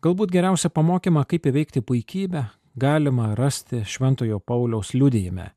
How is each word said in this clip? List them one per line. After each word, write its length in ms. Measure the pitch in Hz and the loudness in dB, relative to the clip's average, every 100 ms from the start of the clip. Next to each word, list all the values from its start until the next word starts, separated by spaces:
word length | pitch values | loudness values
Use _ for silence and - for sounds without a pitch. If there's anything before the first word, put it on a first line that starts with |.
Galbūt 280 | 160 180 214 | 0 0 0
geriausią 360 | 180 180 180 175 | 2 2 2 0
pamokymą, 560 | - 156 180 190 160 | 2 2 2 2 2
kaip 220 | 135 170 147 | 2 0 0
įveikti 320 | 131 151 - | 0 0 -4
puikybę, 680 | 110 123 117 185 190 175 113 - _ 123 | -2 -4 -2 -6 -4 -4 -6 -10 _ -4
galima 560 | 135 151 147 127 110 | 0 2 2 0 0
rasti 480 | 107 135 - - 123 | 0 0 -2 -8 -8
Šventojo 560 | 104 - 131 135 117 104 | -8 -2 0 0 0 -4
Pauliaus 520 | - 120 120 113 101 | -2 -2 0 -2 -2
liudijime. 580 | 127 139 117 92 92 85 | 2 4 2 -2 -6 -12